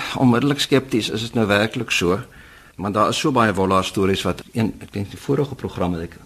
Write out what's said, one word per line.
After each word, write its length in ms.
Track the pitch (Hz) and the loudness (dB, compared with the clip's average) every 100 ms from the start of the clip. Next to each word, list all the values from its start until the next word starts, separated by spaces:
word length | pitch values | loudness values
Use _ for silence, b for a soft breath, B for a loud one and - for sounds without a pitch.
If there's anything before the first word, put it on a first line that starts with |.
| B - | B 2
onmiddellik 440 | 127 117 139 143 | 4 4 2 0
skepties, 500 | - 139 131 120 101 | 2 0 2 -2 -2
is 120 | 110 | -4
dit 120 | 113 | -4
nou 140 | 123 107 | 0 2
werklik 440 | 101 110 - 117 | 2 2 -2 -4
so? 280 | - 87 98 127 B B B B - | 0 2 0 -4 B B B B -8
Want 180 | 98 | -4
daar 160 | 104 104 | 0 2
is 100 | 120 | 2
so 120 | 156 | 0
baie 220 | 127 110 | 2 2
wollaar 300 | 95 95 95 | 2 2 2
stories 380 | 92 - 95 95 | 0 0 0 2
wat 200 | 95 85 - | -2 -4 -6
een, 220 | - 110 - | -4 -4 -4
ek 120 | - | -10
dink 160 | 104 101 | -8 -8
die 100 | 92 | -8
vorige 360 | - 139 143 - | -4 -2 -2 -6
program 380 | 95 - 90 | -10 -4 -4
het 80 | 85 | -4
ek 160 | 82 - | -8 -12